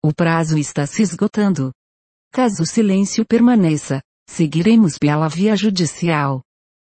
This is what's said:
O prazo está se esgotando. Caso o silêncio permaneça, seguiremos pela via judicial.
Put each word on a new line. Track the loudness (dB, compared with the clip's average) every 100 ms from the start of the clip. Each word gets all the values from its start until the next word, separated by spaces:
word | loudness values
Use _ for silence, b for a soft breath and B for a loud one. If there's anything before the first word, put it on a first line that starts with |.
O | -2
prazo | 0 0 0 0 -2
está | -2 -4 -6
se | -2
esgotando. | -2 -2 -4 0 0 0 -4 -8 _ _ _ _ _
Caso | -2 -2 0
o | -2
silêncio | 0 2 2 0 -2 0
permaneça, | 2 4 4 2 0 -4 -8 -8 _ _
seguiremos | -4 -2 0 4 4 4 2
pela | 0 0 -2
via | 0 0 0
judicial. | 0 0 -4 -2 -2 0 -2 -6 -10 _ _ _ _